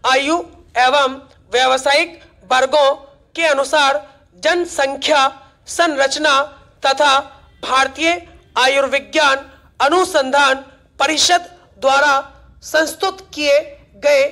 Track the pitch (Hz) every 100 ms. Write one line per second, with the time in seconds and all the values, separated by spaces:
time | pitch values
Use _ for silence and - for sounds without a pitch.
0 | 254 269 277 339 339 - - 233 254 285
1 | 262 269 - _ _ 240 262 262 277 285
2 | 339 - - _ 185 254 262 302 277 294
3 | - _ _ - 330 277 269 302 277 285
4 | - - _ - 302 349 349 - 269 277
5 | 285 294 269 - - _ - - 339 277
6 | 269 302 302 277 294 - - _ 277 269
7 | 294 269 277 - - _ - 262 269 269
8 | 330 349 - - _ 226 254 277 269 269
9 | 277 311 294 269 - - _ _ 262 349
10 | 359 302 262 277 277 269 - _ _ -
11 | 277 302 - 359 - - _ - 269 269
12 | 294 277 277 - - - - 311 311 -
13 | 381 381 - 294 294 285 320 - _ -
14 | 285 285 285